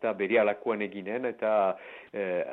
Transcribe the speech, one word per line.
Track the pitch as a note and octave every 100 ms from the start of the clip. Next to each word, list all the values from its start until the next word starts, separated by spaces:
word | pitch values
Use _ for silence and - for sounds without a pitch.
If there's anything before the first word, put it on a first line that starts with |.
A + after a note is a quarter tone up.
da | A2+
bere | G2+ G2 A2+
alakoan | G#2 G2+ A#2+ G#2+
eginen, | G2+ G2+ F#2+ A#2+
eta, | B2+ G#2+ A2 G#2+ F#2+ F2+ - - -
eh, | G#2 F#2+ F2+ C2